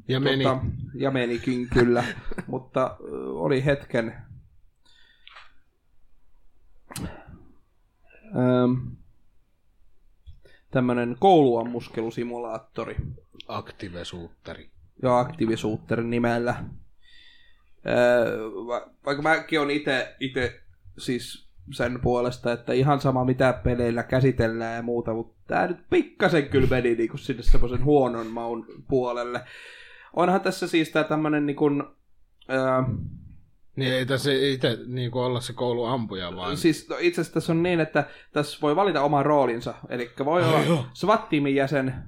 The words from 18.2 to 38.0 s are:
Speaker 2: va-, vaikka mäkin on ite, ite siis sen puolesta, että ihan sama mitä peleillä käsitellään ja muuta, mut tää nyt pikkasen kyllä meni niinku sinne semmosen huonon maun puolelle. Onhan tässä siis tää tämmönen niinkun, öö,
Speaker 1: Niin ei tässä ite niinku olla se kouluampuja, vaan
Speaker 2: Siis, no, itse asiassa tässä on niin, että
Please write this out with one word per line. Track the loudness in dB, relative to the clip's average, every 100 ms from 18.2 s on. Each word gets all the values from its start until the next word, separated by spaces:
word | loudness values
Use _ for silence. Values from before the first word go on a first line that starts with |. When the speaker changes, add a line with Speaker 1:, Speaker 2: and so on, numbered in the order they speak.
| 2 -2 -8 -10 -6
Speaker 2:
va-, | -6 -8 _ -6
vaikka | -2
mäkin | 0 0 0 0
on | 0
ite, | 0 0 -2 -2 -6
ite | -6 -2 -4 -6 -18 -20 -20 -8
siis | -4 -4 -6 -14 -20 -20 -12
sen | -4 -4 -2
puolesta, | 0 0 0 -2 -4
että | -4 -2
ihan | 2 4 4
sama | 2 2
mitä | 2 4 2 2
peleillä | 0 0 0 -2
käsitellään | 0 2 4 4 0 -2 -4 -6
ja |
muuta, | -4 -4 -2
mut | -4 -6 _ -4
tää | 0 0
nyt | -4 0
pikkasen | 0 0 0 2 2 2
kyllä | 4 4
meni | 4 2
niinku | 2 -2 -4
sinne | -8 4
semmosen | 8 8 8 4
huonon | 4 6 4 0 -6
maun | -6 -6 -8 -10 -16 -2
puolelle. | 0 0 -2 -4 -6 -10 -18 -20 -20 -20 -20 -6 0
Onhan | 2 2
tässä | 0 -2 0
siis | 0 2
tää | 0
tämmönen | 0 0 2 0 0
niinkun, | 0 0 0 -4 -12 _ _ -20 _ -4
öö, | -2 2 2 0 -2 -6 -12 -16 -20 -20 _ -12 -4
Speaker 1:
Niin | -2
ei | 0 0
tässä | 0 2
ite | 2 2 2 0 -2 -4
niinku | -6 -4 -2
olla | -2 -2
se | -6
kouluampuja, | -4 -2 -2 -2 -2 -4 -6 -8 -6
vaan | -6 0
Speaker 2:
Siis, | 2 2 -4
no, | -2
itse | 0 0
asiassa | -2
tässä | -4 0
on | 0
niin, | 2 0
että | 0 0